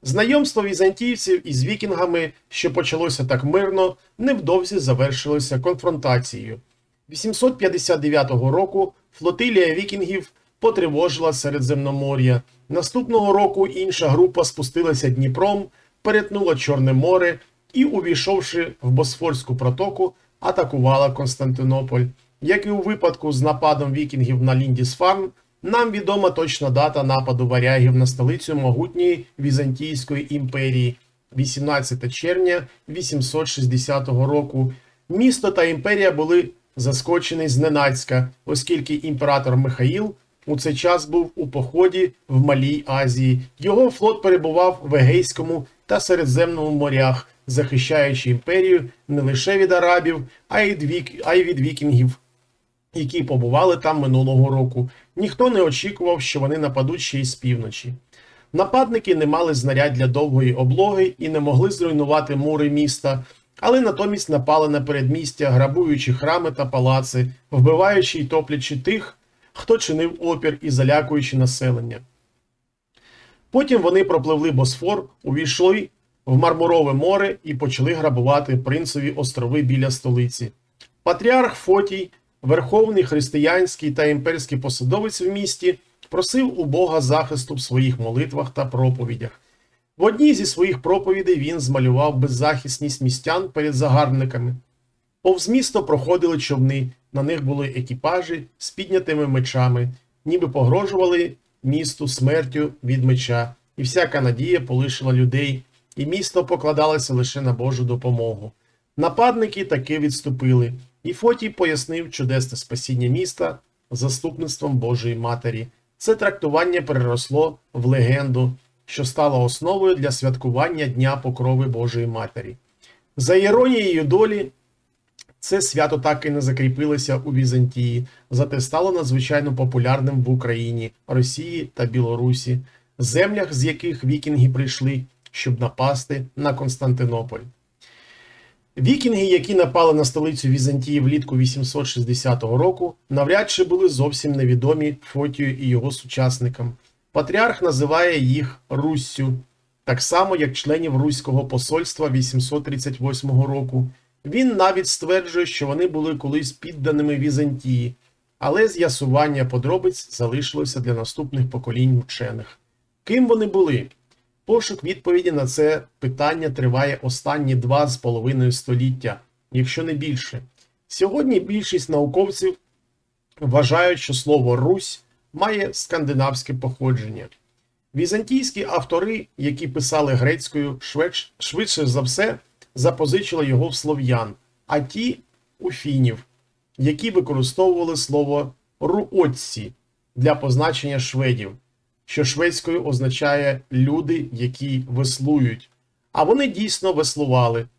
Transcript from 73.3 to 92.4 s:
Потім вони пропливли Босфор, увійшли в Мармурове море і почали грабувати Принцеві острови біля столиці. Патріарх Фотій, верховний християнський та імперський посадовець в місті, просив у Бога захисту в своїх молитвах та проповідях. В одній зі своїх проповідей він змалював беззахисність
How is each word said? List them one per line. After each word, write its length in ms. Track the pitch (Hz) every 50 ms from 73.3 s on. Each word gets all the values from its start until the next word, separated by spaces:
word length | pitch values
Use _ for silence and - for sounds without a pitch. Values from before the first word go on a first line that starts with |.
| _ _ _ _
Потім 300 | _ 247 285 277 262 226
вони 220 | 175 170 180 190 185
пропливли 480 | 190 180 156 135 156 156 151 151 165
Босфор, 520 | 147 127 131 127 - - - 175 208 202 - - _ _ _
увійшли 640 | - 135 147 160 147 - - 175 185 190 214 202 - _ _ _ _ _ _ _
в 120 | - 131 131
Мармурове 560 | 170 170 165 160 165 170 175 165 156 143 135
море 420 | 135 147 175 196 202 196 196 - - _
і 100 | 156 147
почали 400 | 127 151 135 123 - 131 151 175
грабувати 640 | 160 151 156 131 123 120 131 143 147 143 139 131 123
Принцеві 540 | 127 131 135 156 170 - - 147 135 143
острови 500 | 147 151 139 127 - - 120 120 131 151
біля 300 | 147 127 131 131 131 135
столиці. 600 | 131 - - 135 123 123 123 120 - - 120 113 - _ _ _ _ _ - _ _ _ _
Патріарх 500 | - 175 175 196 233 254 262 254 - -
Фотій, 560 | - - - 185 202 202 196 190 190 185 180 _ _ _ _ _ _
верховний 640 | - 127 147 160 - 127 196 214 220 220 214 190 180
християнський 880 | 127 151 151 143 - - 151 147 160 170 185 185 180 - - 156 151
та 140 | 143 143 156
імперський 520 | 151 147 143 131 165 165 160 - - 147 131
посадовець 640 | 127 139 127 - 123 123 160 208 214 220 214 -
в 100 | 185 185
місті, 480 | 196 202 202 185 - - 180 180 180 - _ _ _ _ - _
просив 500 | - 170 185 - - 254 269 254 254 180
у 60 | 170
Бога 360 | 147 135 165 185 170 156 160
захисту 540 | 139 127 147 156 156 131 156 139 - - -
в 60 | 131
своїх 380 | 127 - 123 127 131 131 123 123
молитвах 540 | 117 113 117 127 151 151 139 143 147 127 -
та 120 | - 139
проповідях. 760 | 123 127 127 127 127 127 127 120 117 117 113 117 113 - _ _ _ _ _ _ _ _ _ _ _ _ _
В 60 | 170
одній 300 | 214 220 226 302 302 277
зі 120 | 185 202
своїх 360 | - - - 175 151 127 127
проповідей 580 | - 160 185 196 190 190 190 196 185 190 180 151
він 200 | 139 151 165 165
змалював 580 | 139 123 135 135 127 127 123 127 147 151 147 131
беззахисність 840 | 127 143 127 120